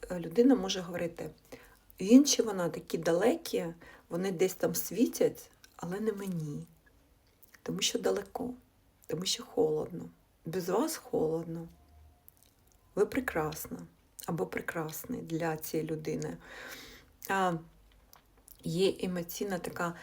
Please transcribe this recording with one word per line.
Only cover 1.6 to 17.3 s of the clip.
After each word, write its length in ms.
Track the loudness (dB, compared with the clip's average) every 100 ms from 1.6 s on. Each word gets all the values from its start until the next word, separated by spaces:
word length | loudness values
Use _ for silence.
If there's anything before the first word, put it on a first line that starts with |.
| -20 -20 -18 -2
«Він 240 | 10 10 10
чи 180 | 4
вона 260 | 2 0 -2
такі 280 | -2 -6 -2
далекі, 680 | 2 4 4 2 -2 -4 -4 -8 -18 -20 -8
вони 220 | -4 -2
десь 220 | 2 0
там 220 | 2 0 0
світять, 760 | -2 2 2 4 2 0 -14 _ -20 -10
але 240 | -6 -4
не 120 | -2
мені. 560 | -2 -4 -4 -4 -8 -12 -18 _ _ _ _ _ _ -20 -12
Тому 180 | -6 -2
що 180 | -2 0
далеко, 540 | 0 0 -4 -6 -8 -10 _ _ _ _ -8
тому 180 | -4 -4
що 180 | -4
холодно. 680 | -2 2 2 2 -4 -8 -12 -18 _ _ -6
Без 240 | -4 0
вас 260 | 0 0 -4
холодно. 720 | -4 0 0 0 -4 -8 -10 -18 -20 -20 -20 _ -20 -20 _ _ _ _ _ 0
Ви 100 | 0
прекрасна 720 | 0 -2 -2 -2 -4 -10 -12 -14 _ _ -12 -6
або 200 | -4 -2
прекрасний 760 | -4 -6 -6 -6 -8 -8 -8
для 360 | -6 -2 -2 -4
цієї 320 | -4 -4 -2
людини». 480 | -4 -4 -4 -6 -8 -14 -16 -14 -16 -18 -20 -20 _
А, 240 | -2